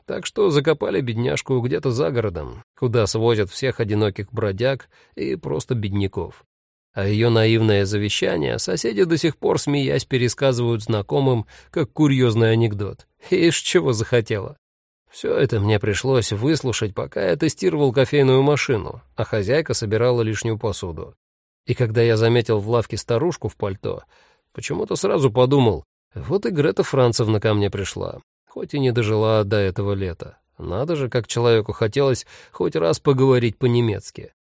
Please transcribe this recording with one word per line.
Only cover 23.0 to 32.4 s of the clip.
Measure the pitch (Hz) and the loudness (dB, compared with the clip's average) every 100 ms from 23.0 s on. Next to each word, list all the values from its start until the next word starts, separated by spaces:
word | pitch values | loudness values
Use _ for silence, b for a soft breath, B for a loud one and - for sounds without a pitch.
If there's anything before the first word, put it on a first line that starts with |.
| - 117 170 - 107 | -2 -2 -2 -4 -8
в | - | -6
пальто, | 104 98 107 90 - b b b b | -6 -6 -8 -8 -12 b b b b
почему-то | - - 170 214 185 | -12 -8 -6 -4 -2
сразу | 196 190 131 | 0 2 2
подумал: | 117 127 143 117 87 - _ _ | 2 4 4 2 0 -6 _ _
«Вот | - - 196 226 | -14 -4 -4 -2
и | |
Грета | 165 151 202 | -2 0 0
Францевна | - 139 123 113 110 107 | 0 2 2 2 0 0
ко | 110 | 2
мне | 104 101 | 0 0
пришла, | 98 95 95 90 - - _ _ | -2 -8 -8 -10 -10 -18 _ _
хоть | - 170 | -14 -8
и | 143 | -2
не | 131 | 0
дожила | 120 107 107 110 110 101 | 2 0 2 2 2 2
до | 104 | 0
этого | 98 92 101 | 0 -2 -4
лета». | 98 92 82 - - _ - | -4 -4 -8 -14 -20 _ -14
Надо | 82 92 151 156 | -8 -6 -4 -4
же, | 127 | -2
как | 123 - | -4 -4
человеку | 117 120 113 107 | 0 2 2 2
хотелось | - 110 139 139 120 - B | -2 -2 0 0 0 -6 B